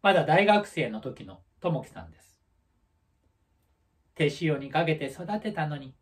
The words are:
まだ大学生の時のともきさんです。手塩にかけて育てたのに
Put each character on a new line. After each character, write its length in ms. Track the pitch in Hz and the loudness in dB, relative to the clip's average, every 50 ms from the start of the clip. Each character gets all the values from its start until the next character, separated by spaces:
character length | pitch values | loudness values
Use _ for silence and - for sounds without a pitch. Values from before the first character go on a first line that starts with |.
ま 100 | - 196 | 4 6
だ 140 | 190 175 156 | 4 4 4
大 220 | 147 156 180 202 208 | 4 4 4 6 6
学 180 | 214 208 208 | 4 4 4
生 240 | - - 170 139 113 | -2 -4 -4 -4 -4
の 120 | 110 107 | -6 -8
時 220 | - 131 - - 95 | -8 -10 -10 -10 -16
の 180 | 92 92 - - _ _ _ | -18 -18 -20 -20 _ _ _
と 80 | - 180 | -2 -2
も 140 | 165 139 - | -2 -2 -4
き 60 | - | -8
さ 100 | - - | -16 -16
ん 80 | 87 82 | -16 -18
で 100 | - _ | -20 _
す。 200 | _ _ _ _ _ _ _ _ _ _ _ _ _ _ _ _ _ _ _ _ _ _ _ _ _ _ _ _ _ _ _ _ _ _ _ _ _ _ _ | _ _ _ _ _ _ _ _ _ _ _ _ _ _ _ _ _ _ _ _ _ _ _ _ _ _ _ _ _ _ _ _ _ _ _ _ _ _ _
手 160 | - 160 147 - - | 0 0 0 0 0
塩 180 | 175 156 151 135 | -2 0 0 -2
に 120 | 139 139 | -4 -2
か 120 | - 156 - | 0 0 2
け 100 | 160 156 | 2 0
て 100 | 151 143 | -2 -2
育 340 | 131 - - 175 175 208 214 | -8 -8 -10 -8 -6 -6 -4
て 120 | - 214 | -4 -4
た 160 | - 165 156 151 | -4 -4 -4 -4
の 100 | 151 139 | -4 -8
に 160 | 135 131 - _ | -10 -14 -20 _